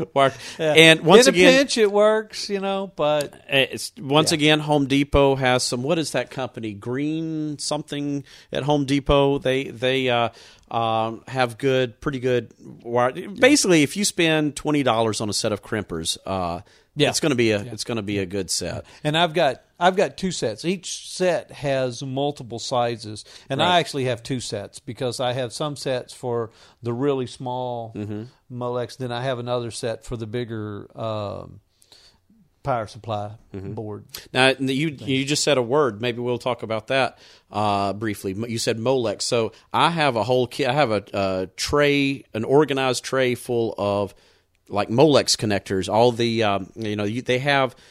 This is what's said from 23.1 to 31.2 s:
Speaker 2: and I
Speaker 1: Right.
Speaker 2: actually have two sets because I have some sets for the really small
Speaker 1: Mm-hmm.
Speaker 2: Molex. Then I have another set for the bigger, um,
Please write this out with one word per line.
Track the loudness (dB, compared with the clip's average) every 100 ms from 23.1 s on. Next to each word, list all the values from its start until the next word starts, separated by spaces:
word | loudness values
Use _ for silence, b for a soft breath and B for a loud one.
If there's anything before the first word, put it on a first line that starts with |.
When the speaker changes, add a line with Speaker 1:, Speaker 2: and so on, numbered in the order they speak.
| -14 -16 B B
Speaker 2:
and | 0
I | 2
Speaker 1:
Right. | 2
Speaker 2:
actually | 2 -2
have | -2 -4
two | -4 -6
sets | -4 -8 -10 -14
because | -14 -6 -6 -2
I | -4
have | -2 -6
some | -6 -6
sets | -6 -4 -4 -6
for | -10 -4 -4 -4 b b b
the | -6
really | -2 0 0 -4
small | -8 -8 -6 -6 -8 -10 -10
Speaker 1:
Mm-hmm. | -8 -8 -12 b _
Speaker 2:
Molex. | -8 -6 -4 -6 -8
Then | -8
I | -6
have | -4 -4
another | -4 -4 -4
set | -6 -6 -8
for | -8 -10
the | -6
bigger, | -6 -6 -8 -8 -10 -14 -10
um, | -6 -6